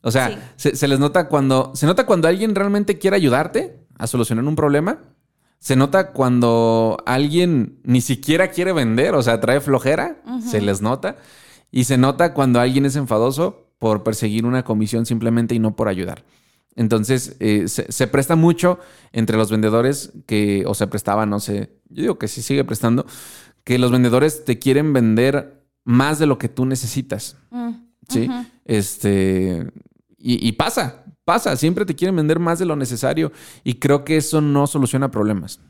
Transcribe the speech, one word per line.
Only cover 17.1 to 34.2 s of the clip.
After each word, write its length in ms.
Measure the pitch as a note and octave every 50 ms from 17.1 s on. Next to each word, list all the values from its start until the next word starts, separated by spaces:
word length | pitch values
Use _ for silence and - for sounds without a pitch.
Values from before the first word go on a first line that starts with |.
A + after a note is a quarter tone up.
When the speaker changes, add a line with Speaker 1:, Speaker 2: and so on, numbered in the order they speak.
| C3 B2+ - - - -
Speaker 1:
eh, 300 | - G#2+ G#2 G#2 F2+ G2
se, 200 | - - - -
se 180 | A#2 - C3
presta 280 | - - C#3 C3 - E3+
mucho 420 | D#3+ D#3+ E3+ E3 E3 F3+ F3+ F3+ - - - - - _ _ -
entre 240 | A#2 A2 - A2
los 140 | A2 A2 G2+
vendedores 600 | A2 A2 G#2+ G#2+ A2 A#2 A#2+ C3 C#3+ C#3 - - - D#2 -
que, 380 | - A2+ G#2 G#2 G2+ G2+ G2 F#2
o 60 | - G2+
se 140 | - G#2+
prestaba, 380 | F#2+ - G#2 - G2+ G2+ G#2+ A2
no 140 | G#2 G2+ G#2
sé, 320 | - - G#2 G2+ G#2 - _ _ _
yo 140 | _ - A#2+
digo 180 | E3 - F#3 -
que 80 | -
sí 140 | G#2+ - B2+
sigue 240 | A#2+ - C#3 C#3 C3
prestando, 400 | - A2+ A2 - A#2 A#2 C3 - - - - - - - - - _ _ _ _
que 160 | - B2 B2+
los 100 | B2 B2
vendedores 540 | B2 B2+ B2 A#2+ A#2 B2+ D3 D#3 D3+ D#3 -
te 160 | - A#2 -
quieren 320 | - C3+ C3 C#3+ D3+ D#3
vender 720 | C#3+ B2+ A#2 A2 A2 A2+ B2 C3+ C#3 - - - - _ _ _ _ _ _
más 340 | B2 A#2+ B2+ C3+ D3 D#3 D3
de 60 | D#3
lo 120 | D3 C3
que 120 | - - A2+
tú 160 | - - B2+
necesitas. 720 | C3 C3+ C3 B2+ A2 - C3+ C3 - - G#2 - - - _ _ _
Speaker 2:
Mm. 180 | A#3+ B3 A#3+ A#3 A#3 - - _ _ _ _ -
Speaker 1:
¿Sí? 180 | - - A#2
Speaker 2:
Ujú. 180 | - B3+ B3 A#3+ - _ _ _
Speaker 1:
Este, 1080 | - A2+ G#2+ G2 - - - - G2+ G2 G2 F#2+ F#2+ F#2+ F#2 F#2+ F#2 F2+ E2+ F2 E2+ _ - - _ _ _ _ _ _
y, 280 | _ - B2 A#2+ - -
y 60 | A#2 G#2
pasa, 520 | - D#3 - - B3+ - B2+ - - _ - - _ _
pasa, 300 | - - A#3 - - -
siempre 300 | B2 D3+ D#3+ F3+ F#3 G#3
te 100 | F3+ D3
quieren 220 | - F3 F#3+ F#3+
vender 200 | E3+ D3+ D3+ D#3+ E3+
más 200 | F3 E3 E3+ E3
de 60 | F#3
lo 100 | E3+ D3+
necesario 560 | D3 C3 A#2+ B2 A2 C3 C3 D3 D#3 D#3+ D3 - - - - - - _
y 120 | C3 A#2+
creo 280 | - - C#3 C#3+ C#3 C#3
que 140 | - D#3+
eso 240 | D#3